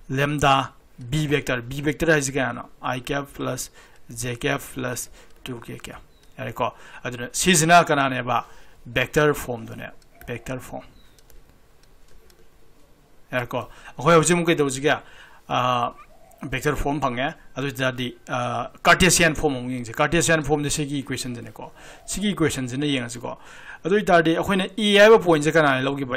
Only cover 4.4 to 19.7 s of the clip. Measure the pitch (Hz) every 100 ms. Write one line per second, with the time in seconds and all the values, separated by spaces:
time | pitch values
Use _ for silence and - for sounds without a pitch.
4.4 | 143 139 - 135 127 123 - - - -
5.4 | - 120 120 123 - - - - - -
6.4 | 120 117 120 - - - 127 120 123 -
7.4 | 185 165 160 175 160 143 135 127 123 117
8.4 | - - - - 120 127 127 156 151 143
9.4 | - 113 113 107 117 - - - - 117
10.4 | - 127 - 131 - - - - - -
11.4 | - - _ - - - - - - -
12.4 | - - - - - _ _ - - 127
13.4 | 120 123 110 - - - 147 170 160 175
14.4 | 170 151 143 127 147 120 - - - -
15.4 | - 135 123 123 123 - - - - -
16.4 | 135 131 147 131 143 139 139 120 143 -
17.4 | - - 139 117 131 123 123 - - 127
18.4 | 123 117 - - - 175 185 - 165 143
19.4 | 151 127 123